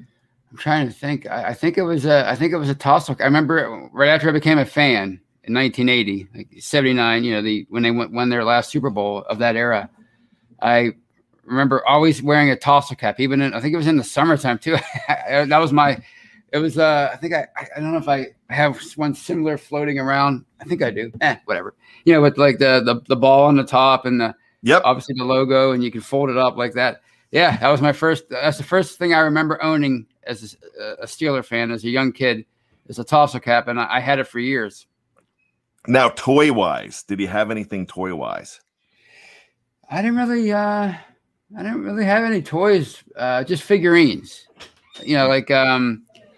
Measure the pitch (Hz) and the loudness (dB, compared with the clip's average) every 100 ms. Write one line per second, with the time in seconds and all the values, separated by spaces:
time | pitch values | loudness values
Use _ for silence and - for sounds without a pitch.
0 | - _ _ _ _ 117 151 151 131 - | -20 _ _ _ _ -8 -2 -2 -2 -6
1 | 139 143 - 120 101 120 165 175 175 165 | -8 -8 -8 -8 -8 -4 -2 -2 -2 0
2 | 143 147 123 123 160 170 143 139 139 156 | 2 2 2 -2 -2 -2 -4 -2 2 2
3 | 147 135 135 151 147 160 113 107 65 123 | 2 -2 2 2 2 0 -2 -8 -6 0
4 | 143 156 156 151 156 156 131 - 143 110 | 2 4 2 2 2 2 2 0 2 2
5 | 98 92 _ _ - 123 131 - 123 123 | -2 -10 _ _ -4 -2 -2 0 0 0
6 | 101 98 92 - 110 92 - 147 135 127 | 0 -6 -10 -20 -20 -18 -2 0 2 2
7 | 117 117 120 107 107 107 - 117 117 117 | 0 0 0 -2 -2 -4 -6 -2 -2 -2
8 | 104 117 123 120 113 120 - 147 135 104 | -4 -4 -2 -2 0 0 0 -4 -4 -4
9 | 101 101 - 107 117 113 120 110 101 _ | -6 -6 -8 -4 -2 0 0 -2 -4 _
10 | _ _ _ _ _ - 113 120 120 - | _ _ _ _ _ -4 2 2 0 -4
11 | _ _ _ _ - 127 139 131 - 147 | _ _ _ _ -6 -2 0 0 2 4
12 | 160 147 143 147 143 127 143 143 - 127 | 4 2 2 2 2 2 2 2 2 -6
13 | 107 101 131 135 139 113 143 165 151 151 | -4 -2 -2 0 -2 -4 -4 -2 2 0
14 | 110 - 160 143 131 117 160 156 - 139 | 0 0 2 2 0 -4 -2 -2 -4 -8
15 | - 147 - 143 143 151 160 147 143 120 | -4 -4 -2 0 2 2 2 2 2 0
16 | - - - _ _ 147 160 139 156 147 | -10 -20 -20 _ _ -4 -2 0 2 2
17 | 139 117 160 165 - - - 147 156 160 | 0 -4 -6 -6 -6 -12 -14 -10 -6 -4
18 | 147 139 131 _ - 131 147 - - - | -2 -4 -4 _ -8 -2 0 -2 -12 -6
19 | 151 135 - 170 156 147 - 147 147 139 | -6 -6 -6 -4 -2 -4 -6 -6 -4 -4
20 | 131 139 143 127 - - 147 175 127 104 | -2 2 2 0 -8 -14 -8 -4 -4 -4
21 | 113 113 151 113 - 90 92 - _ _ | -8 -2 -2 -2 -6 -6 -8 -16 _ _
22 | - 160 147 139 143 120 135 131 120 117 | 4 6 6 4 2 4 4 4 2 -2
23 | - 127 135 135 143 139 131 131 131 127 | -2 2 6 6 6 4 2 2 4 2
24 | 127 123 113 - _ _ 113 170 - 127 | 0 -2 -4 -6 _ _ 2 4 4 0
25 | - 127 127 127 135 135 135 123 123 110 | -4 -6 0 0 2 2 2 0 -4 -8
26 | - 139 139 123 127 120 120 120 123 - | -4 -2 0 0 0 -2 -6 -2 -2 -4
27 | _ _ _ 151 170 113 127 143 147 143 | _ _ _ 2 2 2 2 2 2 0
28 | 160 160 - 123 147 147 139 185 180 - | 0 -2 -6 -4 -4 -4 -2 0 0 -4
29 | 175 165 156 156 156 151 156 156 143 123 | 0 2 2 0 -2 -2 -2 0 0 -2
30 | 110 _ - 110 107 - 82 - 107 - | -8 _ -14 -12 -14 -20 -20 -14 -14 -12
31 | 113 - 156 135 - 117 117 117 113 131 | -14 -4 -2 -2 -2 -4 -4 -4 -4 -2
32 | 131 - 131 113 - _ _ _ - 120 | -2 0 -2 -2 -8 _ _ _ -18 -12
33 | 117 151 147 127 - 120 120 120 117 123 | 2 4 4 0 0 0 0 -4 -2 -2
34 | 123 139 131 120 123 131 104 - _ _ | 0 -2 -2 -6 -4 -4 -6 -12 _ _
35 | _ _ _ _ _ _ _ _ - 131 | _ _ _ _ _ _ _ _ 2 4
36 | 120 - 131 139 151 117 90 65 50 - | 2 0 2 4 4 2 0 -2 -8 -14
37 | - 98 95 104 107 110 98 98 90 - | -8 -6 -2 -2 -2 -4 -8 -10 -10 -8
38 | 92 82 58 50 - - _ _ _ _ | -8 -6 -8 -10 -14 -20 _ _ _ _
39 | _ _ - _ _ _ _ _ - 156 | _ _ -20 _ _ _ _ _ -10 -4
40 | 220 240 240 240 214 208 208 208 202 165 | -2 0 0 0 0 0 0 -2 -4 -6
41 | - _ _ _ _ 202 196 233 202 208 | -14 _ _ _ _ -12 -8 -8 -6 -4
42 | 196 208 226 208 143 160 202 196 147 - | 0 0 0 -2 -2 0 2 2 0 -10
43 | _ - 127 127 131 170 - 202 175 170 | _ -8 -4 -2 -2 -4 0 2 4 6
44 | 151 87 - - _ - - _ _ - | 4 0 -10 -20 _ -20 -20 _ _ -12
45 | - 147 135 135 123 135 131 127 123 110 | -2 0 2 2 2 2 2 0 -2 -4
46 | _ _ _ | _ _ _